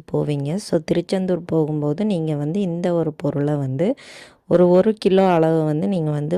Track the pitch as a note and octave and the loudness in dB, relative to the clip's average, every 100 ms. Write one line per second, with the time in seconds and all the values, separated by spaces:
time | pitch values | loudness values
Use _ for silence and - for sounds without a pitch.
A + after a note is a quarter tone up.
0 | - D3+ D3 C#3+ C#3 F3+ - E3+ D#3 E3 | -4 -4 -2 -2 -4 -6 -2 -4 0 -2
1 | E3+ F#3+ F#3 F3 E3+ D#3+ D3+ D3+ D3 D3 | -2 -2 -2 -2 -2 0 0 0 -2 -2
2 | G#3+ F3+ D#3+ D3 D3 F3+ F#3+ E3+ F3 E3+ | -2 -2 -2 -2 -2 -2 -2 -2 -2 0
3 | D#3+ D3+ D3+ C#3+ C#3+ D3 C3+ C3+ F#3 C4+ | -2 -4 -4 -2 -2 -2 -2 -2 -2 -2
4 | - - - _ - E3+ F3+ F3+ A3 G#3+ | -10 -20 -20 _ 0 4 6 6 4 0
5 | G3 F#3+ F#3+ E3+ D#3+ D#3+ D#3 D3+ G3 F#3+ | 2 4 4 4 4 2 0 0 -2 -2
6 | D3+ D3 D3 | -2 -2 -2